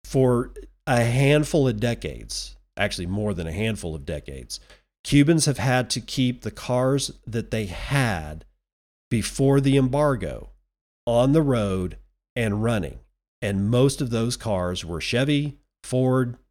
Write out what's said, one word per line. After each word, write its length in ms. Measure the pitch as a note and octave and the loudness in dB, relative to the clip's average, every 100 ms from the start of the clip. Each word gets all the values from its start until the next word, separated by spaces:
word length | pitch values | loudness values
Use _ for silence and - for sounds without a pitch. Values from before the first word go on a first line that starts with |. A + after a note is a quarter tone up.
| - | -4
for 480 | C3+ C3 A#2+ B2 - - _ - | 2 4 2 0 -10 -20 _ -2
a 180 | A#2+ | 2
handful 640 | A#2 B2 C#3 D3+ C#3+ E3 C3 | 2 4 4 4 4 2 2
of 120 | G#2+ | 0
decades, 760 | A#2+ A#2 D#2 A#1+ A1 - - - _ - | -2 -4 -8 -10 -12 -12 -12 -16 _ -4
actually 300 | G2+ - F2 | -4 -4 -4
more 280 | G2+ G#2+ | -4 -4
than 140 | F2+ D#2+ | -4 -6
a 40 | |
handful 420 | F2+ A2+ G#2 F2 | -4 -4 -4 -8
of 120 | D#2 C2+ | -10 -8
decades, 540 | D2+ - C2+ B1 - - - _ _ | -10 -10 -14 -14 -16 -16 -20 _ _
Cubans 420 | - C#3+ C#3+ E3 D3 | 2 4 6 4 2
have 140 | B2+ | 0
had 300 | C3 B2+ B2 | 0 0 0
to 100 | A#2+ | -6
keep 400 | - - B2+ B2 | -6 -2 -2 -2
the 100 | G#2+ | -8
cars 600 | - - B2 C3 C#3 - - - | -10 -4 0 0 0 -2 -10 -8
that 240 | A2+ G2+ | -8 -4
they 140 | A2 G2 | -4 -4
had 800 | E2+ - C#3+ A#2+ F2 D2+ D#2 - _ _ _ _ _ _ | -8 -2 0 0 -2 -6 -12 -16 _ _ _ _ _ _
before 520 | A#2 G#2 - C3+ C#3 | -4 -2 0 4 4
the 160 | C#3 C3+ | 4 4
embargo 720 | C3 C#3 D3 B2 E2+ A#1 - - _ _ _ _ - | 2 2 0 0 -4 -10 -14 -20 _ _ _ _ 0
on 280 | A#2 C3 | 4 6
the 80 | D#3 | 4
road 560 | C#3+ A#2+ G2+ F#2 F2+ - - _ _ - | 4 2 0 0 -4 -6 -18 _ _ -4
and 280 | A2 G#2 | -2 0
running. 360 | A2 A2 C#2+ - - _ _ _ | 0 0 -4 -8 -18 _ _ _
And 280 | G#2 G2 G2+ | -2 0 2
most 320 | A#2+ C#3 C#3 | 4 4 2
of 80 | B2+ | -2
those 280 | A2+ A#2 - | -2 -2 -4
cars 480 | A2+ F#2+ F2+ F2+ E2 | -2 -2 -2 -4 -6
were 160 | E2 | -6
Chevy, 560 | - A#2 C3+ C#3+ D3 - _ _ | -2 0 2 0 -2 -8 _ _
Ford, 540 | - B2+ B2+ C3 B2 A#2+ _ | -4 0 2 2 0 -4 _